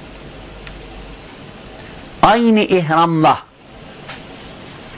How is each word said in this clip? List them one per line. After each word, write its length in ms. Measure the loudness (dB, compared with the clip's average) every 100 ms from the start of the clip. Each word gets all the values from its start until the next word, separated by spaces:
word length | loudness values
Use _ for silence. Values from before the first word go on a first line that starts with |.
| -18 -18 -18 -18 -18 -16 -16 -14 -16 -16 -16 -16 -18 -18 -18 -18 -18 -16 -16 -16 -16 2
aynı 380 | 4 6 6 6
ihramla 800 | 6 4 4 4 4 6 4 4 -2 -20 -20 -20 -18 -18 -14 -14 -14 -18 -18 -18 -18 -16 -16